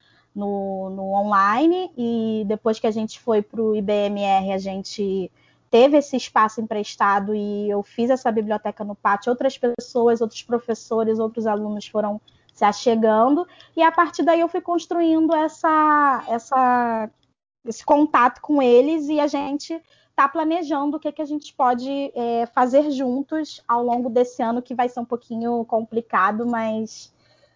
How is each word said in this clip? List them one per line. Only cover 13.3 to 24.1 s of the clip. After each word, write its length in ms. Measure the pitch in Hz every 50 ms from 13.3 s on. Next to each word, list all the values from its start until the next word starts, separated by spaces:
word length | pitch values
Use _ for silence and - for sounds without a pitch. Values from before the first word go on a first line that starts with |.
| 294 311 359 - - - - _ _
e 60 | 339 320
a 100 | 320 330
partir 300 | 339 349 - - - 311
daí 180 | 294 330 330
eu 80 | 330 330
fui 120 | 339 359
construindo 760 | 339 - 349 339 330 - 359 349 339 330 320 320 320 311 330
essa, 880 | 311 311 311 311 - - 330 311 311 302 302 302 294 294 285 262 226 - -
essa, 840 | 226 233 - - 269 262 254 247 247 247 240 233 226 220 220 214 - _ _ _ _ _ _ _ _ _ -
esse 180 | 240 220 - -
contato 560 | - 311 294 302 302 - 262 240 254 254 -
com 220 | - - 302 285 269
eles, 460 | 247 240 240 262 294 320 330 294 285
e 120 | 311 294
a 60 | 294
gente 520 | 294 285 277 285 277 285 294 - - 330 330 - _ _ _ _ _ _
tá 140 | - 277 277
planejando 680 | - 330 320 311 320 359 339 277 320 277 285 294 294
o 40 | 311
que 120 | - 302 294
que 80 | -
a 60 | 311
gente 260 | 277 302 294 285 - -
pode, 600 | - 277 247 254 247 254 269 277 277 277 - -
é, 320 | 240 240 233 233 233 233
fazer 440 | 233 _ 269 254 254 240 277 302 302
juntos 720 | 285 254 269 254 247 269 277 - 311 311 302 - - - _ -
ao 140 | 233 240 240
longo 260 | 240 233 247 247
desse 340 | 254